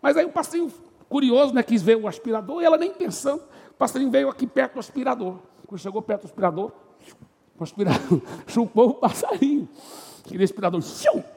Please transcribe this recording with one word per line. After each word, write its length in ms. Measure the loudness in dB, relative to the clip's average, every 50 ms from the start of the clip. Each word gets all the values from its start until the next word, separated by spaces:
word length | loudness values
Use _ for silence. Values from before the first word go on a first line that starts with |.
Mas 160 | 2 2 2
aí 80 | 2 2
o 60 | 0
passarinho, 420 | -2 -4 -6 -4 -4 -4 -4 -4 -8 -14 -20 -20 _ _ _ _
curioso, 460 | -2 0 2 4 6 6 4 4 4
né, 80 | 0 2
quis 200 | 2 0 2 4
ver 140 | 4 2
o 100 | 4 2
aspirador, 560 | -6 -8 -8 -6 -4 -4 -4 -4 -6 -6 0 4
e 20 |
ela 120 | 4 4
nem 160 | 4 2 -2 -4
pensando, 500 | -4 -6 -6 -6 -4 -4 -4 -4 -4 -6 -14 -20 -20 -20 -20
o 40 | _
passarinho 360 | _ -2 -2 0 -2 -2 2
veio 180 | 2 2 2 2
aqui 180 | -2 -4 -6
perto 280 | -4 0 0 -2 0 -2
do 60 | -12
aspirador. 580 | -14 -8 -8 -4 -2 -2 -2 -2 -4 -8 -8 -10 -18 _ _ _ _
Quando 140 | -16 -16 -12
chegou 200 | -12 -8 -8 -8
perto 220 | -4 -4 -6 -6 -6
do 40 |
aspirador, 460 | -12 -6 -2 0 0 0 -2 -6 -8 -10 -16 -20 _ _ _ -20 -20 -20 _ -20 _ _ _ _ _ _ _
o 40 | -12
aspirador 580 | -12 -4 -2 2 2 2 0 2 2 2 2 2 -4 -16
<laughs> 120 | -16 -14
chupou 440 | -4 -2 -2 -2 0 4 4 4 4
o 40 | 4
passarinho. 760 | 2 0 0 0 0 -4 -4 0 2 2 2 2 0 -2 -4 -12 -20 -20 -20 -20 -20 -20 -20 -20 -20 -18
Aquele 200 | -12 -2 0 0
aspirador, 360 | 0 0 -2 -2 -2 -2 -2 -4
xiu! 420 | -6 -10 0 0 0 0 0 -4 -8 -20